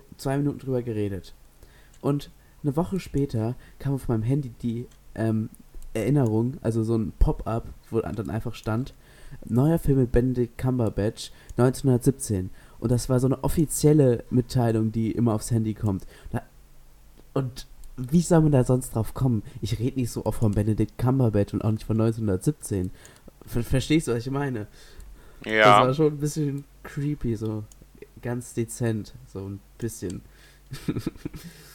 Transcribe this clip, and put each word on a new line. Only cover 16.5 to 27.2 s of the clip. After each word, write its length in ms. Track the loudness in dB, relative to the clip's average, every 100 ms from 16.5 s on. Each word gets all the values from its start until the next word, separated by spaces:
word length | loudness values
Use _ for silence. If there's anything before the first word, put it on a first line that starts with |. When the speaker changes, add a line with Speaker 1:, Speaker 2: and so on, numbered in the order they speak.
| -20 -20 -20 -20 -20 -20 -20 -8
Speaker 1:
und 340 | -6 -6 -8 -16 -18 -16 -12
wie 260 | 0 2
soll 200 | 4 4
man 100 | 6
da 120 | 4
sonst 320 | 4 2 0 -4
drauf 180 | -4
kommen? 300 | 0 0 0 -4 -8
Ich 160 | -6 -2
red 160 | -2 -2
nicht 140 | -4
so 160 | -4 -4
oft 140 | 0
von 140 | 0
Benedict 440 | 2 0 0 -2 0
Cumberbatch 560 | 0 2 2 2 0
und 80 | 0
auch 60 | 0
nicht 120 | -2
von 120 | -2 0
neunzehnhundertsiebzehn. 920 | 0 0 -2 0 0 -4 -4 -4 -4 -8 -20 -20 -20 -20 -8
Ver-, 180 | -6
verstehst 440 | 0 0 2 0 0
du, 60 | -4
was 100 | -4
ich 60 |
meine? 340 | -4 -4 -4 -8 -14 -20 -20 -20 -20 -20 -14 0
Speaker 2:
Ja. 320 | 8 10 10
Speaker 1:
Das 80 | 8
war 60 |
schon 200 | 4 2
ein 40 | 2
bisschen 460 | -4 -2 -4 -4 -10 -20
creepy, 540 | -14 -6 -6 -4